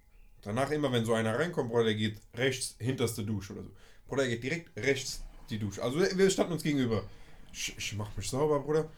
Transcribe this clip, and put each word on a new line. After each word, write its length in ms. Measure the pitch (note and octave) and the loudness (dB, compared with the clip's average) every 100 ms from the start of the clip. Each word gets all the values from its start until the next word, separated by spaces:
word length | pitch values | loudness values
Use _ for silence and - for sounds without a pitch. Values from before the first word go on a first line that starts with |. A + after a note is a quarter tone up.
| - - - - | -20 -20 -20 -16
Danach 280 | - A2 C#3 | -6 -2 0
immer, 200 | D3+ C#3+ | 0 2
wenn 120 | B2 A2+ | 2 2
so 80 | |
einer 260 | A2+ A2 A2+ | 2 4 2
reinkommt, 320 | E3 E3 B2+ | 0 0 0
Bruder, 140 | A#2+ A2+ | 4 4
der 100 | G#2+ | 4
geht 220 | A2 A2 - - | 0 -2 -12 0
rechts 420 | B2+ B2 - - | 0 0 -6 -4
hinterste 440 | A2 C3 A#2 - G#2+ | -2 2 0 0 -4
Dusche 280 | G#2 F#2+ | -4 -6
oder 100 | G2 F#2+ | -10 -12
so. 60 | - - - - | -16 -20 -20 -6
Bruder, 140 | B2+ | 0
der 80 | C3 | 0
geht 100 | A2+ | 0
direkt 340 | B2 - E3 - | -2 -4 -6 -2
rechts 460 | A#2+ C3+ - - - - - | 2 2 0 -8 -10 -14 -8
die 80 | G#2+ | -4
Dusche. 240 | G#2 G2 | -4 -2
Also 180 | B2 C#3 | -2 2
wir 300 | F#3+ F#3+ F#3+ | 2 6 4
standen 240 | F#3+ G3+ D#3+ | 6 0 0
uns 80 | |
gegenüber. 420 | D#3+ C#3+ B2 G#2+ - - - - - | 0 2 2 0 -2 -12 -18 -18 -16
Ich, 220 | - - - | -8 -8 -6
ich 200 | - G2+ | -6 -6
mach 180 | G#2 - | -6 -6
mich 120 | G2 | -4
sauber, 320 | C3 D3+ C#3+ | 0 2 2
Bruder. 280 | C3+ D#3 D#3 | 2 0 0